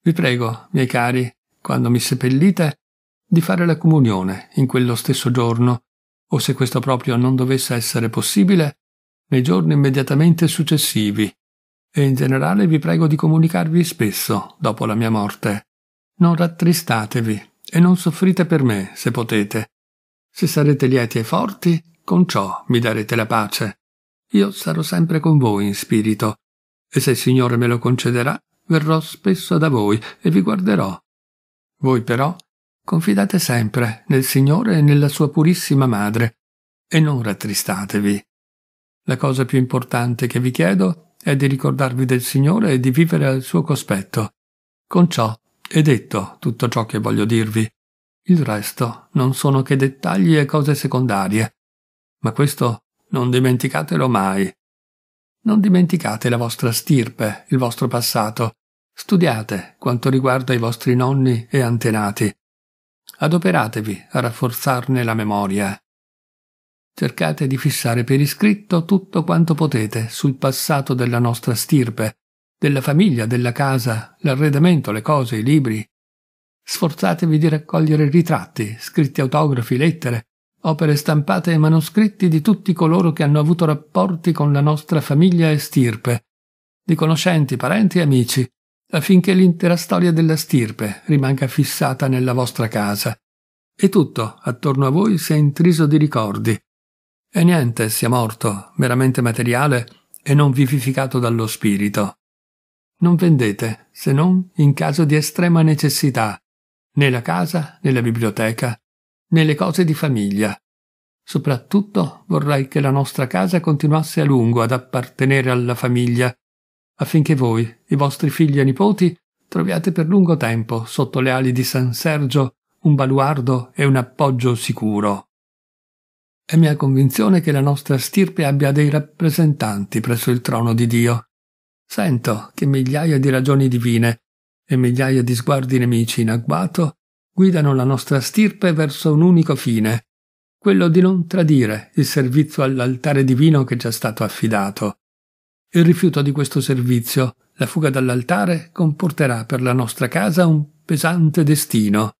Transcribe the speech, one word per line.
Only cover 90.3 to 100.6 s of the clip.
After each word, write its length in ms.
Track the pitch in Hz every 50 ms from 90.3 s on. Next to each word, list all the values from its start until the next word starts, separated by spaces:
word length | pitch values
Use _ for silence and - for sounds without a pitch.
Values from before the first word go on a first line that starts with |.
| 160
stirpe 680 | 156 - - - 139 117 107 107 - 110 104 98 - _
rimanga 440 | - 156 147 135 131 139 131 139 127
fissata 600 | - - 139 127 - - 160 131 131 - 143 135
nella 240 | 131 127 127 127 123
vostra 360 | 127 123 110 - - 120 110
casa. 460 | - 110 104 101 101 101 - 123 110 _ _ _ _ _ _ _ _ _ _ _ _
E 140 | _ - 190
tutto 480 | - 214 151 - - - 113 107 - _
attorno 460 | - - 123 - - 151 135 131 139
a 40 | 131
voi 280 | 135 165 202 226 208 160
sia 180 | - - 160
intriso 500 | 151 151 143 139 - 170 175 175 151 165
di 120 | 147 147 151
ricordi. 600 | 151 147 - 127 110 104 101 107 107 113 113 98 _ _ _ _ _ _ _ _ _ _ _ _ _ _
E 140 | _ 180 165
niente 460 | 170 180 165 135 120 117 - 113 107
sia 180 | 110 - - 117
morto, 640 | 123 127 117 110 107 - - 117 101 98 - - _
meramente 440 | - 143 123 123 127 131 131 127 -
materiale 640 | 123 120 113 - 120 120 120 123 139 151 135 123 117 - - _ _ _ _ - _
e 100 | - 143
non 180 | 143 147 143
vivificato 680 | 131 127